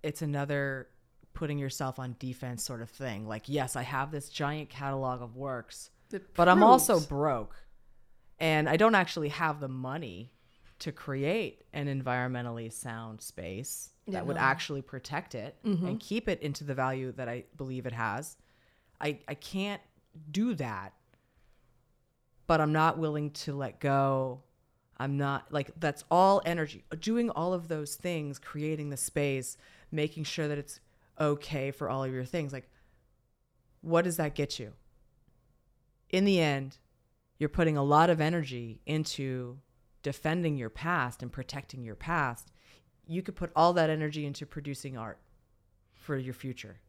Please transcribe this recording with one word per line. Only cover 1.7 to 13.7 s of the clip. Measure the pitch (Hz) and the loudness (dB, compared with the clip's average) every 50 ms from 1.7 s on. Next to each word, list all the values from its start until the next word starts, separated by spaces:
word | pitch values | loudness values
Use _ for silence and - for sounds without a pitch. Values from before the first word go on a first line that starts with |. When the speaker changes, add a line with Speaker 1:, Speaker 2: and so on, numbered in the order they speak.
| - - 143 131 127 - | -4 -4 -4 -4 -4 -6
Speaker 1:
on | 131 127 120 - | -8 -8 -8 -8
defense | - 127 123 - - 123 123 113 - | -8 -8 -8 -6 -8 -8 -6 -6 -6
sort | - 131 113 | -6 -6 -8
of | 117 117 | -10 -12
thing. | - - 135 127 110 98 110 | -10 -8 -8 -6 -6 -6 -6
Like, | 107 107 113 - | -6 -8 -8 -6
yes, | - 139 147 131 123 - | -2 -2 0 0 0 -2
I | 135 123 | -4 -4
have | 123 139 131 135 147 | -2 -2 -2 -2 -2
this | 156 143 139 - | -4 -8 -8 -8
giant | - - 151 143 151 156 147 - | -6 -4 -2 -2 -2 -4 -8 -10
catalog | - 131 143 139 135 135 135 127 127 123 | -10 -6 -4 -4 -2 -2 -2 -2 -2 -4
of | 123 117 113 | -6 -12 -10
works, | 127 135 139 131 120 113 - - - - - _ _ _ _ | -8 -6 -6 -6 -6 -8 -10 -16 -16 -16 -18 _ _ _ _
Speaker 2:
It | - 190 - - - | -10 -10 -10 -6 4
Speaker 1:
but | - 170 175 | 6 8 10
I'm | 180 196 208 | 10 12 12
also | 226 254 247 - - 220 | 12 12 10 10 6 4
Speaker 2:
proves | 170 151 | 4 4
Speaker 1:
broke. | - 147 139 147 156 131 117 104 - - - - - - - - - - - - - - - _ - - - | 0 -2 0 2 2 0 0 -4 -8 -12 -16 -16 -20 -20 -20 -20 -20 -20 -20 -20 -20 -20 -20 _ -20 -6 -2
And | 160 160 156 151 151 | 0 2 4 4 4
I | 143 151 | 4 6
don't | 165 214 226 220 | 6 6 6 6
actually | 196 180 - - 170 151 143 | 6 4 2 -2 -4 -4 -4
have | 147 - 170 156 147 147 | -2 0 0 0 0 -2
the | 143 131 | -4 -6
money | 131 131 127 127 135 160 165 113 87 87 113 127 _ _ _ _ _ _ - - - _ | -6 -6 -6 -6 -6 -6 -8 -8 -10 -12 -14 -16 _ _ _ _ _ _ -20 -20 -18 _
to | - 156 | -10 -10
create | 147 - - - 139 135 139 151 190 226 208 127 - - - _ - | -8 -8 -8 -6 -2 0 0 2 2 0 0 -4 -6 -12 -20 _ -6
an | 147 143 | -4 -2
environmentally | 143 139 135 131 131 123 123 123 127 127 120 120 120 117 117 113 113 - | -2 -2 -2 0 0 0 0 0 0 -2 -4 -4 -6 -6 -6 -8 -8 -10
sound | - - 127 113 113 113 113 110 107 | -10 -10 -8 -8 -8 -10 -10 -12 -14
space | - - - - 87 87 95 98 135 - | -14 -14 -12 -10 -8 -8 -6 -8 -8 -8